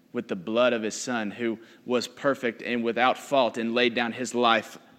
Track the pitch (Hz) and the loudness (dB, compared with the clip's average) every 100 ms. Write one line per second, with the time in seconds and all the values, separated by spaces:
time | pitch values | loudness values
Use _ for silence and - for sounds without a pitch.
0 | _ 123 113 104 87 113 123 117 107 - | _ -8 -6 -6 -2 2 2 2 -2 -6
1 | - 117 104 101 117 107 - - - 120 | -6 -4 -4 -4 -4 -4 -10 -14 -2 -2
2 | - - 143 131 120 113 - 120 113 113 | -2 -4 -2 0 -4 -6 -4 -2 -2 2
3 | 127 - - 139 117 117 113 117 123 117 | 2 2 0 2 2 0 0 2 2 2
4 | 117 110 120 123 120 110 - - _ | -2 -4 -4 2 4 4 0 -12 _